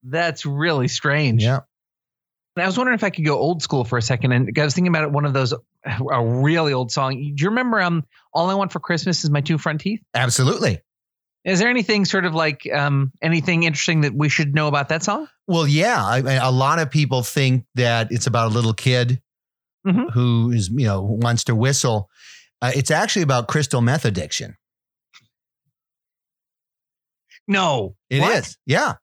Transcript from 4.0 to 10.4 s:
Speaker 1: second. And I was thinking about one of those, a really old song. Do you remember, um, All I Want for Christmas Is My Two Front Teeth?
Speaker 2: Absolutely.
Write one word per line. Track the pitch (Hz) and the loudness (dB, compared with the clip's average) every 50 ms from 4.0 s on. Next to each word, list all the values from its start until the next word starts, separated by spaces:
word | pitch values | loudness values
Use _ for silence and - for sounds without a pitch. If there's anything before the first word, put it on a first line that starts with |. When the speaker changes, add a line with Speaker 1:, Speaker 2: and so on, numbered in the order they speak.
Speaker 1:
second. | 110 - 131 113 - 131 | 0 0 -2 0 2 2
And | 127 120 131 98 110 | 2 2 2 0 0
I | 151 147 | 0 0
was | 147 135 | 0 0
thinking | 180 180 180 170 | 0 2 2 2
about | 160 156 147 | 2 0 0
one | 143 143 147 | 0 0 0
of | 147 131 | 0 0
those, | 139 131 117 143 - _ _ _ _ _ | 0 0 0 -2 -6 _ _ _ _ _
a | 131 110 107 - - 139 123 117 | -8 -6 -4 -2 -2 0 0 0
really | 113 120 127 135 147 160 170 160 147 | 0 2 2 2 2 2 2 2 0
old | 135 127 127 113 | 0 -2 -2 -2
song. | - 151 139 131 135 127 143 147 143 | -2 -2 -2 -2 -2 -4 -6 -6 -4
Do | 139 147 | -2 0
you | 196 | 0
remember, | 220 247 254 247 226 208 | 0 0 0 0 0 0
um, | 185 175 170 165 147 _ _ _ _ _ - | 0 0 0 -2 -2 _ _ _ _ _ -2
All | 151 170 185 | -2 0 0
I | 196 | 0
Want | 196 196 180 | 0 -2 -2
for | - 165 | -4 -8
Christmas | - - 175 160 - 190 170 - - | -4 -2 -2 -2 0 -2 -2 0 0
Is | 156 | 0
My | 147 143 | 0 0
Two | 139 - 165 | 0 0 -2
Front | 147 - 165 156 151 | 0 0 -2 -4 -2
Teeth? | - 190 214 220 _ _ _ | -4 -4 -6 -6 _ _ _
Speaker 2:
Absolutely. | 120 123 123 117 - | -2 0 0 2 2